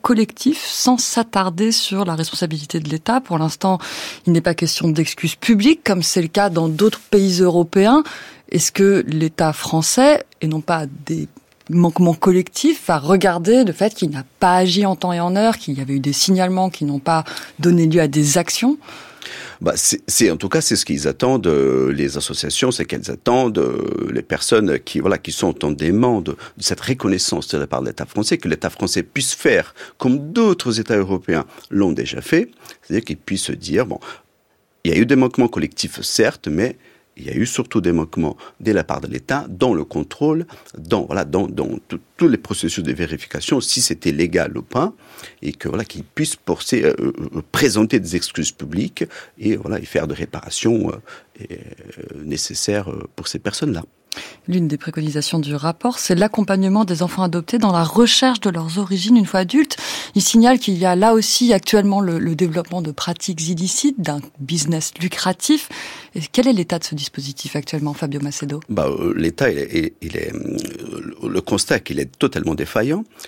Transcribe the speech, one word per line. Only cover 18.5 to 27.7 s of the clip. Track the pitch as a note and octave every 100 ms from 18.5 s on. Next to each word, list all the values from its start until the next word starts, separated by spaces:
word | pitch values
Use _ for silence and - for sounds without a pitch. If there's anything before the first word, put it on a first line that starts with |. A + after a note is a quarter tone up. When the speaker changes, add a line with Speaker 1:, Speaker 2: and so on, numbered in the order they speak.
| - A#3+ D4+ - - - - - - - -
Speaker 2:
Bah, | E2+ -
c'est, | - - -
c'est, | - G#2
en | D#2
tout | G2
cas, | D#3+
c'est | - G#2
ce | -
qu'ils | C#2+ C#2+
attendent, | C2 B2+ C3 E2+
euh, | D2 C2+ C2 C2
les | C#2+ C#2+ C#2+
associations, | - - D2+ - B2+
c'est | A#2+ -
qu'elles | - -
attendent, | - - B2+ B2 G#2
euh, | B1+ B1 - - C2+
les | B1
personnes | - D2 - A2+ G2 C2
qui, | - D2+
voilà, | E2+ E2+
qui | -
sont | - F#2 D#2
en | D2+
demande | C#2+ D#2 G2+ B2 A2+ D#2 - - -
de |
cette | - F#2+
reconnaissance | - C3 G2+ F#2+ - F2 -
de | D2+
la |
part | C#2+